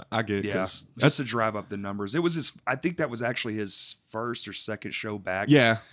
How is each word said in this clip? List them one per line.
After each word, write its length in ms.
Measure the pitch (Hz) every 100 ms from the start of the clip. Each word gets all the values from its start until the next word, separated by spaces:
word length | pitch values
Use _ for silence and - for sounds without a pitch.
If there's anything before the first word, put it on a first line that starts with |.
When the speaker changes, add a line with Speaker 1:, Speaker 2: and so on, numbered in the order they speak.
| -
Speaker 1:
I 100 | 110
get, 220 | 110 101
Speaker 2:
Yeah, 100 | 101
Speaker 1:
'cause 260 | 95 92 -
Speaker 2:
just 60 | - -
Speaker 1:
that's 200 | 135 -
Speaker 2:
to 60 |
drive 320 | 123 117 110 104
up 120 | 95
the 60 | 101
numbers. 360 | 98 101 101
It 80 | 147
was 120 | 170
his, 180 | 165 127 - -
I 100 | 131
think 200 | - 170
that 100 | 151
was 120 | 117
actually 320 | 120 123 117
his 420 | 107 101 - - - -
first 380 | 110 117 120 -
or 40 |
second 400 | 95 - 104 -
show 260 | - 110 104
back. 300 | 92 92 110
Speaker 1:
Yeah, 300 | 147 117 110 -